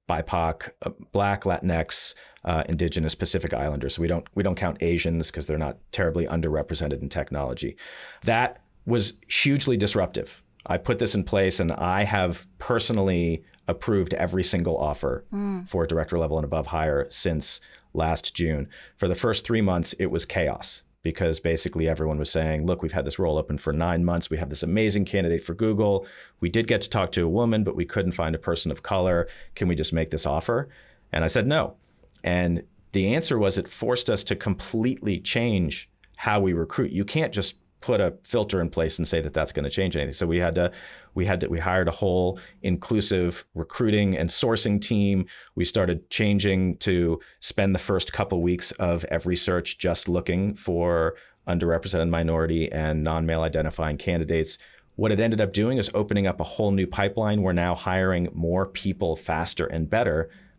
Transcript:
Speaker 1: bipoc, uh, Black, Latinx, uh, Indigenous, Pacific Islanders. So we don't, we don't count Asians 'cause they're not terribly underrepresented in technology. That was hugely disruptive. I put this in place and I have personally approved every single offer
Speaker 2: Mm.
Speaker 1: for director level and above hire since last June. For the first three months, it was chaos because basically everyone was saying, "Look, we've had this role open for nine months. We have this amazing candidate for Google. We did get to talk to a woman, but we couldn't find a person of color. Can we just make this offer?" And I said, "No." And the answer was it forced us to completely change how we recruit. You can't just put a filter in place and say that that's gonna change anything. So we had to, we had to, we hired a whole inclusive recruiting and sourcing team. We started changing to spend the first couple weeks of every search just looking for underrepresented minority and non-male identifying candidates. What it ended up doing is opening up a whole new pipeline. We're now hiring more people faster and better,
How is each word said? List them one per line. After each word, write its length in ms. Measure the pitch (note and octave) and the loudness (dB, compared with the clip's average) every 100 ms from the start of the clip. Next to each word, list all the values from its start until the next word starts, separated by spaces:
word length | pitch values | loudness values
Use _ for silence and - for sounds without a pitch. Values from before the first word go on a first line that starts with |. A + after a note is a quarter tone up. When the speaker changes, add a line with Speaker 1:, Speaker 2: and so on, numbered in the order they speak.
| - | -4
Speaker 1:
bipoc, 600 | D#2+ D#2+ F2 E2 D#2+ - - | -2 0 0 0 -2 -8 -10
uh, 80 | - - - | -10 -10 -4
Black, 320 | G2+ G2+ G2 | 0 0 0
Latinx, 680 | G2 E2+ F2+ E2 D2+ - - - - - F2 | 0 0 0 0 0 -4 -6 -10 -20 -10 -2
uh, 180 | D#2+ - | -2 0
Indigenous, 440 | D#2+ E2+ E2 D#2 | 0 0 0 -2
Pacific 400 | - - F#2+ D2 | -2 -2 -2 -2
Islanders. 420 | C2+ D2+ D2 C#2 - | -2 -2 -2 -4 -2
So 60 | |
we 60 | E2 | 0
don't, 180 | E2+ - G2+ | 0 -2 -2
we 60 | |
don't 120 | F#2+ E2+ | 0 0
count 220 | F2 - | -2 0
Asians 480 | E2+ E2+ F2 E2 D#2 | 0 2 0 0 -2
'cause 180 | E2 D2+ | -6 -4
they're 100 | D#2 | -2
not 200 | D2 - - | -2 -6 -10
terribly 340 | - F2 E2+ E2+ | -2 0 0 -2
underrepresented 760 | E2 D#2+ D2+ C#2+ E2+ D2+ C2+ | 0 0 0 -2 -4 -4 -4
in 80 | C2+ | -6
technology. 680 | E2+ C#2 C#2+ C2+ B1 A#1 - - - - - | -6 -4 -4 -4 -4 -8 -8 -16 -18 -18 -6
That 380 | - A2+ B2 - _ _ - | 0 2 2 -4 _ _ 0
was 280 | A#2+ - - - | 0 0 -4 -4
hugely 500 | - C#3+ C#3 C#3 A#2 | 0 2 2 2 2
disruptive. 640 | G2+ G#2+ F2+ - - - _ _ - | 2 2 0 -2 -8 -12 _ _ -4
I 120 | - | -2
put 220 | - A#2+ | 0 0
this 140 | A2+ G#2 | 2 0
in 80 | |
place 360 | E2+ G2+ F#2+ - | 0 2 4 2
and 120 | E2 | 0
I 300 | - F2+ F#2+ | 0 0 2
have 440 | G#2 G#2 F2+ E2+ - - | 2 2 0 -2 -10 -10
personally 840 | - A#2 - A2+ F#2+ F2 E2+ D#2+ - _ - | -2 0 2 2 2 2 2 -2 -6 _ -6
approved 460 | E2 - G2+ E2 | -4 0 0 2
every 300 | - F2 F#2 | 0 0 0
single 340 | F2+ F#2 E2 D#2+ | 0 0 0 0
offer 480 | D2+ C#2+ C#2 B1 - | 0 -2 -2 -4 -6
Speaker 2:
Mm. 340 | G3+ G2+ G2 F#3 | -6 -4 -4 -4
Speaker 1:
for 180 | F#2 E2 | -2 0
director 320 | D#2+ D#2 E2+ | 0 0 0
level 200 | D#2 D#2 | 0 0
and 80 | D2 | 0
above 220 | D#2+ - | -2 -2
hire 380 | E2 D#2+ C#2+ C#2 | 0 2 2 0
since 500 | - F2+ D#2 - - - - _ | -2 -2 -2 -4 -8 -12 -20 _
last 400 | D#2 D#2+ D#2+ - | -2 0 0 -2
June. 360 | - D#2+ D2 C2+ - - - | -2 0 0 -4 -12 -16 -4
For 140 | F2+ | -2
the 60 | - | 0
first 300 | A#2 G#2+ - | 0 0 0
three 160 | A2+ | 2
months, 300 | G2+ F2 D#2+ - | 4 2 0 -2
it 80 | F#2 | -2
was 180 | E2 - | -2 -2
chaos 580 | F#2+ D2 - - - _ _ | 0 0 -2 -8 -12 _ _
because 360 | D#2+ - E2+ E2 | -6 0 0 0
basically 480 | E2 D#2+ F2 E2+ D#2+ | 0 0 -2 0 0
everyone 300 | D#2+ D#2 D2+ | 0 0 -2
was 120 | D2+ | -2
saying, 360 | E2 D#2+ D#2 D#2+ | 0 0 0 0
"Look, 160 | F2 | -2
we've 120 | D#2+ | -2
had 120 | F2+ C2+ | -2 -4
this 140 | - | -2
role 180 | F2 D#2 | 0 0
open 200 | - D2+ | -2 -4
for 160 | D#2 | -2
nine 300 | D2+ E2+ E2+ F2 | 0 2 2 2
months. 240 | F2 - | 2 0
We 80 | D2+ | -4
have 120 | C#2+ | -4
this 140 | C#2+ | -4
amazing 420 | E2 G#2 G#2+ G2+ F2+ | 0 2 2 2 0
candidate 380 | G2 F2 E2+ | 2 2 0
for 100 | - | -2
Google. 520 | F2+ A2 G#2 G#2 G2 - - - - | -2 0 2 2 2 -2 -16 -20 -4
We 100 | F2 | 0
did 180 | A2+ A2 | 2 2
get 140 | A2+ | 0
to 80 | - | 0
talk 220 | A2 F2+ | 0 0
to 100 | F#2 | 2
a 60 | E2 | 2
woman, 340 | G2 A#2 A2 | 2 2 2
but 120 | F#2+ - | 2 0
we 100 | F2 | -2
couldn't 260 | G#2+ F#2 | 0 0
find 220 | F2 D#2+ D#2+ | 0 -2 -2
a 40 | |
person 320 | - E2 E2 | -2 -2 -2
of 120 | D2 | -4
color. 440 | - G2 F2+ F2 E2 - - - | -2 0 2 2 0 -6 -14 -2
Can 120 | F#2 | 0
we 80 | D#2 | 0
just 180 | D#2 | 0
make 180 | E2 D#2+ | -2 -2
this 140 | D2+ - | -2 -2
offer?" 440 | D2+ - C3 C#3 - - _ - | -2 0 -2 -2 -12 -20 _ -6
And 120 | - | -2
I 40 | E2 | 0
said, 200 | B2 A#2 | 0 2
"No." 280 | D3+ - - _ _ _ _ | 2 0 -6 _ _ _ _
And 400 | - F2+ F2 E2+ - _ - | -2 2 2 0 -4 _ -6
the 200 | G2 F#2+ | 0 2
answer 240 | C#3+ - B2 | 2 0 2
was 200 | G2 G2+ | 2 0
it 100 | - | -4
forced 420 | - A#2 B2 - | -4 -2 0 0
us 140 | G#2 - | -2 -2
to 100 | G#2+ | -2
completely 840 | G#2+ F#2 - A2+ A#2+ - G#2 F#2 | -2 -4 -2 0 0 0 -2 -2
change 680 | - A#2+ A#2+ G2 D#2+ - - _ _ - | -2 0 2 2 0 -2 -12 _ _ -6
how 220 | A2+ G#2 | 0 2
we 140 | F#2+ | 2
recruit. 380 | E2 E2 - B2 | 2 0 -2 -2
You 140 | F2+ G2+ | 0 -2
can't 280 | D#3 D#3 | 0 -2
just 220 | G#2 F#2 - _ _ | -2 -4 -6 _ _
put 220 | - A2 | 0 2
a 140 | C3+ - | 2 -2
filter 360 | - A#2+ - F#2+ | -2 -2 2 0
in 100 | E2+ | 0
place 280 | - D#2+ - | 0 0 0
and 100 | E2 | 0
say 140 | E2 | 0
that 120 | D#2 | 0
that's 180 | D#2 D2+ | -2 -2
gonna 180 | D2 C#2+ | -2 -4
change 260 | G2 F#2 D#2+ | 0 0 0
anything. 160 | C#2 | -2
So 140 | - E2+ | -2 0
we 140 | F2 | 2
had 160 | F2 E2 | 2 2
to, 160 | F2 - - - - | 0 -2 -18 -20 -8
we 140 | F#2+ F#2 | -2 0
had 120 | F2 | 0
to, 60 | - | 0
we 120 | E2+ | -2
hired 280 | F#2 F#2 F2 | 0 2 0
a 40 | |
whole 480 | - G2 F2+ F2+ F#2 - - | 0 0 2 0 -2 -10 -6
inclusive 800 | F#2+ F2+ - A2 - F#2+ F2 - - | -2 -2 0 0 2 2 0 -2 -10
recruiting 640 | - D#2+ - A#2 G#2 G2+ D#2 | -8 -6 0 2 4 4 2
and 140 | E2+ | 0
sourcing 500 | - A#2+ A2+ G#2+ G2+ | 0 2 2 2 0
team. 460 | - G#2+ G2+ F#2+ F#2 - - | 2 2 4 2 -2 -8 -8
We 100 | - | -2
started 460 | F2 A2 F2+ F2 - | 0 2 2 0 -2
changing 680 | - G#2+ G2+ G2 F#2+ F#2 E2+ | 0 2 2 4 2 2 0
to 420 | G#2 F2 E2+ E2 - - | 0 2 2 0 -6 -12
spend 360 | - - G2 F#2 | -8 0 2 2
the 40 | |
first 320 | - F#2+ - | 0 0 0
couple 300 | - G2 F2+ | -2 0 2
weeks 300 | F2 F2 - | 2 0 -2
of 340 | - F2+ E2+ E2+ | -2 0 0 -2
every 300 | E2 F2+ F2 | -2 0 -2
search 420 | - F2+ - - | 0 0 -2 -2
just 320 | F#2 E2 - | -2 -2 0
looking 460 | F2 F2+ F2 G2+ G2+ | -2 0 0 0 -2
for 600 | - E2+ F2 E2+ E2 - - _ - | -2 0 2 2 0 -2 -14 _ -2
underrepresented 600 | E2+ E2+ E2 F#2 F2+ E2 | 0 2 0 0 0 2
minority 600 | E2 E2 E2 E2 E2 D#2+ | 2 2 2 2 0 0
and 320 | D#2+ D#2 D#2 | -2 -2 0
non-male 400 | D#2 D#2+ E2 D#2+ | 0 0 0 0
identifying 540 | D#2+ D#2+ D#2 - D#2 D2+ | 0 0 -2 -2 -4 -2
candidates. 600 | - E2+ D#2 E2 D#2+ - - - _ - | -2 -2 0 0 -2 -6 -16 -20 _ -2
What 160 | G#2+ | 0
it 80 | G#2 | 2
ended 200 | A2+ A2 | 2 2
up 140 | G2+ | 0
doing 240 | G#2 A2 C3 | 2 2 2
is 140 | G2+ | 0
opening 320 | G#2 G#2+ G2+ F#2+ | 0 0 2 2
up 160 | - | 0
a 40 | E2 - | -4 0
whole 160 | G#2 | 2
new 160 | G2 F2+ | 2 0
pipeline. 560 | - G2 A2+ G#2+ G#2 | 0 0 2 2 2
We're 100 | F#2 | 2
now 220 | F2 F2 F2 | 2 2 0
hiring 520 | G2 F#2 F#2 F2 F2 | 0 2 2 2 0
more 320 | E2 E2 F#2 F#2+ | -2 0 0 0
people 500 | - G2 F2+ F2 D#2+ | -4 -4 -2 -2 -2
faster 520 | - D#2+ E2+ - E2 | -2 -2 -2 -2 -2
and 200 | D#2+ D#2 | -2 0
better, 420 | A2 G2 D#2 D#2+ - - | 2 2 0 -2 -8 -20